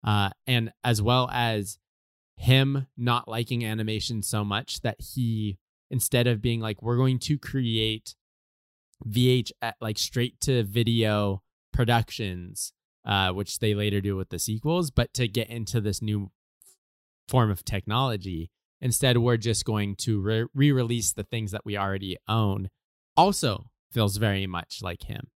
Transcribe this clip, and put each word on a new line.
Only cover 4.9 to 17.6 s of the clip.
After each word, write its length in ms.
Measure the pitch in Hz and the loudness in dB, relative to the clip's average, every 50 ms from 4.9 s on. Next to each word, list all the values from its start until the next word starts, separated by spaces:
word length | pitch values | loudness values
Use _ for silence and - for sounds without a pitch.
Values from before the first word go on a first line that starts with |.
| 104 _ - - - | -6 _ -12 -10 -4
he, 440 | 135 123 113 113 110 107 104 95 - _ _ _ _ _ _ | -2 -2 0 0 0 -2 -4 -4 -6 _ _ _ _ _ _
instead 360 | - 123 - - - 123 120 | -4 -2 -2 2 2 4 4
of 140 | 123 120 107 | 4 2 2
being 200 | 104 120 117 117 | 0 -2 -2 0
like, 220 | 113 110 104 - - | -2 -4 -6 -4 -2
"We're 140 | 113 120 | 0 2
going 220 | 120 131 131 131 123 | 4 4 4 2 0
to 180 | - - 151 139 | 0 -2 -4 -4
create 760 | - - - 135 131 117 113 113 110 110 110 110 _ - - _ _ _ _ _ _ _ _ _ _ _ _ _ _ _ _ _ - | -4 -4 -4 -2 -2 0 0 0 0 0 -2 -4 _ -14 -20 _ _ _ _ _ _ _ _ _ _ _ _ _ _ _ _ _ -10
V 240 | 117 104 123 123 127 | -4 0 4 4 6
H, 240 | 127 127 110 - - _ | 4 4 2 -2 -8 _
uh, 120 | - 117 - _ - | -6 -8 -6 _ -6
like, 160 | 110 107 - | -6 -4 -4
straight 420 | - - - 123 120 127 - _ | -4 -4 -2 -2 -2 -2 -4 _
to 220 | - - 135 120 110 | -2 0 2 2 0
video 800 | 98 98 120 117 113 117 117 110 107 104 104 104 101 98 95 _ _ _ _ _ _ - | 0 0 0 2 2 4 2 4 4 2 2 2 0 -2 -4 _ _ _ _ _ _ 0
productions," 1000 | - 123 113 120 117 113 - - - 113 98 90 90 87 90 101 - - - _ _ _ _ _ _ _ | 0 2 4 4 2 2 0 -4 -6 -6 -6 -6 -6 -10 -12 -10 -10 -10 -10 _ _ _ _ _ _ _
uh, 280 | - 101 98 95 92 90 | 0 2 2 2 2 0
which 260 | 95 101 - - - | -2 -4 -4 -4 -2
they 160 | 117 107 104 | 0 0 2
later 260 | 101 104 104 101 101 | 2 0 2 0 0
do 160 | 95 101 98 | 0 0 -2
with 140 | 95 92 - | -2 -4 -6
the 80 | - 87 | -6 -6
sequels, 520 | - - 107 110 - 151 165 180 175 143 | -4 -4 -4 -2 0 0 0 0 0 0
but 220 | - - 120 - _ | 2 0 0 0 _
to 140 | - 123 113 | -2 -2 0
get 220 | 98 - - - | 0 -2 -4 -2
into 300 | 117 117 110 98 - 117 | -6 -8 -6 -2 -2 0
this 200 | 101 104 98 - | 0 0 -2 -2
new 300 | 117 107 104 104 101 92 _ _ _ _ _ _ - - _ _ _ _ _ _ _ _ _ _ _ - | -2 -2 -2 -2 -4 -6 _ _ _ _ _ _ -20 -20 _ _ _ _ _ _ _ _ _ _ _ 0
form 220 | - 127 120 107 | 2 4 4 4
of 140 | 101 87 | 2 -2